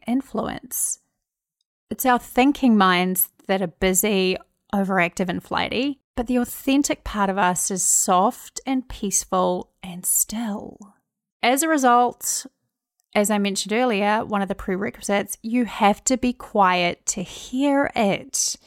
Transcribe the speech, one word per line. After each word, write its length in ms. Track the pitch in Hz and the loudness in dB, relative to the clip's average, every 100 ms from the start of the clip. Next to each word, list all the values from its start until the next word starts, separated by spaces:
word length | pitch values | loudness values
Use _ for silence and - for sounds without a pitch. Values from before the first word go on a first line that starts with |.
| - | -2
influence. 920 | 262 - 208 - - - - - - _ _ _ _ _ _ _ _ - | -2 -2 -6 -6 -8 -8 -6 -6 -6 _ _ _ _ _ _ _ _ -14
It's 160 | - 254 | -2 0
our 140 | 240 | 0
thinking 580 | - - 269 285 262 214 | 0 2 2 4 4 6
minds 520 | 190 180 185 185 - _ - | 4 4 0 -2 -4 _ -4
that 140 | 190 | -2
are 60 | 175 | -2
busy, 680 | - 185 185 214 196 185 185 - _ - | 0 0 2 2 2 0 -2 -8 _ -4
overactive, 560 | 202 190 190 170 - 180 | -2 0 2 0 0 -4
and 120 | 180 | -4
flighty, 580 | - 175 - 214 277 277 _ - | -4 -4 -2 -2 -4 -6 _ -6
but 120 | 240 | -2
the 80 | 247 | 0
authentic 680 | 240 - - 277 285 302 | -2 -4 0 2 2 -2
part 260 | - 214 196 | -6 -2 0
of 80 | 190 | 2
us 340 | 180 180 - | 0 0 -2
is 100 | 185 | -2
soft 800 | - - - 180 214 - - - 262 | 0 2 4 4 2 0 -12 -10 -4
and 200 | 262 - | -4 -4
peaceful 840 | - 196 - - 185 180 180 - _ | -8 -4 -4 -2 0 0 -2 -6 _
and 240 | 185 175 - | -16 -8 -2
still. 880 | - - 214 226 208 - - 202 _ _ _ _ - | -2 -2 -4 -6 -6 -10 -18 -20 _ _ _ _ -2
As 220 | 233 269 | 0 2
a 60 | 330 | 2
result, 760 | 302 254 240 247 - - - - _ _ _ _ _ _ 208 | 2 4 4 4 -2 -6 -6 -8 _ _ _ _ _ _ 0
as 160 | 208 | 2
I 60 | 208 | 2
mentioned 360 | 202 190 196 | 0 -2 -2
earlier, 520 | 220 254 196 208 214 - | 0 2 2 0 0 -2
one 160 | 202 | -4
of 80 | 196 | -4
the 40 | |
prerequisites, 840 | 196 - 185 202 - - 202 - - | -6 -4 -4 -4 -8 -2 -2 -2 -8
you 240 | 226 247 220 | -2 -2 0
have 380 | - 202 208 | 2 2 2
to 140 | - 254 | 0 0
be 160 | 247 | 0
quiet 720 | - - 214 185 180 175 - - | -4 -2 2 4 4 0 -2 -8
to 160 | - | -8
hear 680 | 175 - - 254 285 277 - - | -8 -12 -8 -2 2 2 0 0
it. 640 | 202 165 277 - - - | 0 0 -4 -4 -4 -6